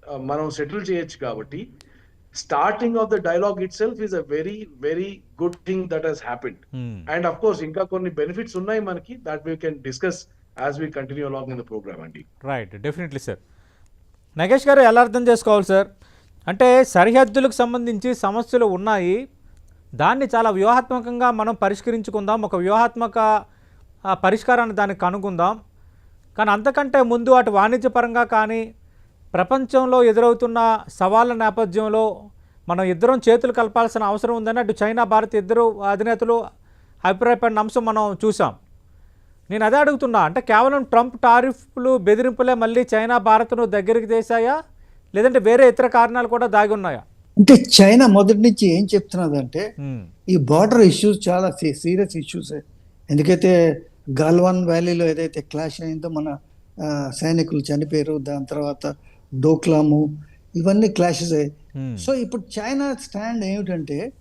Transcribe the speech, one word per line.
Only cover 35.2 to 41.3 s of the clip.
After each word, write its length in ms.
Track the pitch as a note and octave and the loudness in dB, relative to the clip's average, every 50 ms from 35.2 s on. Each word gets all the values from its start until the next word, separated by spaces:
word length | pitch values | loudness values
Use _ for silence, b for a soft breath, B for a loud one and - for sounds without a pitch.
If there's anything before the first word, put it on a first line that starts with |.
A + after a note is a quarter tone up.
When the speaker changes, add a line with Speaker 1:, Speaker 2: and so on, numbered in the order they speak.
| A3+ A3 A3 | 2 2 -4
Speaker 2:
ఇద్దరు 480 | G#3+ G3 F#3 A3+ A#3 A#3 A3+ G#3+ G#3 G3+ | -4 -2 0 0 2 2 2 0 -2 -2
అధినేతలు 600 | G3+ G3+ F#3+ G#3+ A#3 A#3 A3+ A#3+ A3+ A#3 A#3 A3 - _ _ _ _ _ _ _ _ - _ - | -2 -2 -2 0 -2 -2 -2 0 0 0 -2 -2 -6 _ _ _ _ _ _ _ _ -20 _ -2
అభిప్రాయపడిన 540 | F3+ F#3+ F#3+ A#3+ A#3+ A#3+ A#3 A#3+ A#3 A3 G#3+ | -2 0 2 2 2 2 2 2 0 0 0
అంశం 260 | G#3+ A3 - B3+ A3+ | -4 -2 -2 -2 -2
మనం 320 | A3+ G#3+ G#3+ G#3+ G#3 G3 F3 - | 0 -2 0 -2 -2 -4 -2 -2
చూసాం. 300 | G#3+ G3+ - F#3 C3+ G2+ - _ _ - - _ _ _ - - - _ _ _ _ - _ _ _ | -2 0 0 -2 -2 -2 -8 _ _ -20 -20 _ _ _ -20 -20 -20 _ _ _ _ -20 _ _ _
నేను 160 | F#3 A3 A3 | -4 0 0
అదే 100 | G#3+ A#3 | 2 4
అడుగుతున్నా, 440 | C#4+ D4+ C#4+ D4 B3 C#4+ B3+ A#3 G#3 | 4 2 2 0 -2 -2 0 0 2
అంటే, 220 | E3+ D#3 F3 B3+ | 0 2 0 -4
కేవలం 420 | A#3+ - A3 G#3+ A#3+ C4+ C#4 C#4+ C4 | -2 2 2 4 4 2 0 -2 -4
ట్రంప్ 380 | F#3+ - A#3 A#3+ B3+ A#3+ A#3+ | 2 2 2 2 2 -4 0
టారిఫ్లు, 760 | - B3 | 4 4